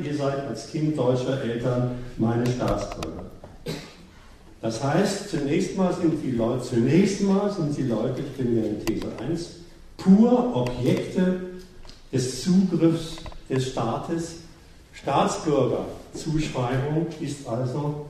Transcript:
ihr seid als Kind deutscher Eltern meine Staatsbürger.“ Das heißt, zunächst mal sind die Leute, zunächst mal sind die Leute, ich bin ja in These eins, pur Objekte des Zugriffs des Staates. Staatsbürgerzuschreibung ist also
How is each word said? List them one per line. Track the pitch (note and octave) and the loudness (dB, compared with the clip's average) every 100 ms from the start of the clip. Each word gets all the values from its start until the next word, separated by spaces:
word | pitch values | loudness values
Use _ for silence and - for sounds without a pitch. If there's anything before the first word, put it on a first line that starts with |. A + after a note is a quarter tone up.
ihr | C#3+ C#3 | -4 -2
seid | C#3 C#3 C3+ | 0 -2 -4
als | A#2 - | -8 -6
Kind | D#3 D#3 C#3+ | -2 0 2
deutscher | B2 C3 C3 - | 2 2 0 -2
Eltern | A2+ A#2 B2+ B2 B2 - - - | -2 -2 0 0 0 -4 -8 -2
meine | A2+ A#2+ B2 | 0 2 0
Staatsbürger.“ | B2+ - - - - - F#2+ - - - - - D3 - - - - - - - - | 0 -2 -2 -4 -8 -8 -10 -12 -16 -18 -12 -10 -10 -12 -20 -20 -20 -20 -20 -20 -8
Das | A2+ - | -6 -2
heißt, | C#3 E3 G#3 - - | 2 2 2 0 -4
zunächst | D3+ C#3 F3+ F#3+ F#3+ | -2 0 0 0 0
mal | F3+ | 0
sind | E3+ E3 - | 2 2 2
die | C3+ | 0
Leute, | A#2 A#2 C3 | 0 0 0
zunächst | - A#2 C3 E3+ G#3 - | 0 2 6 6 6 4
mal | G3 G3 G3+ | 4 4 2
sind | - D3 C3+ | 0 -2 0
die | |
Leute, | B2 A2 B2 - | 0 0 -2 -4
ich | - - | -6 -2
bin | A#2+ A2+ | 2 2
ja | |
in | G#2 G#2 - | 2 -2 -2
These | F#2+ A2+ - | -2 -4 -6
eins, | B2+ E3+ - - - - - - | -4 -4 -6 -14 -20 -20 -20 0
pur | F#3+ G3+ A#3+ B3 - B2 | 8 8 8 6 4 0
Objekte | B2 B2+ B2 F#3+ - G3 F#3 F3+ - - - - - - - | -2 0 2 0 0 0 2 0 -4 -12 -16 -16 -18 -18 -6
des | C3 B2+ - | -4 -2 -2
Zugriffs | F#3 F#3 F#3 D#3 E3 D#3+ - - - - - | 4 4 4 4 2 2 -4 -10 -12 -14 -4
des | C3 B2+ | -2 -2
Staates. | B2+ A#2 A#2 - E3+ E3 - - - - - - | -2 -2 -4 -4 -4 -4 -10 -18 -20 -20 -20 -20
Staatsbürgerzuschreibung | - - C#3+ G3 - D#3+ C3+ B2 - - - - - E3+ D3+ - C3 A#2+ C3 C#3+ D#3+ E3 - | -8 0 2 2 0 2 2 2 0 -4 -10 -14 -10 -2 -2 0 -2 0 0 0 0 -2 -4
ist | C#3+ - A#2 | -6 -6 -4
also | A#2 B2 D3 D3 D3 | -2 -2 -2 -4 -6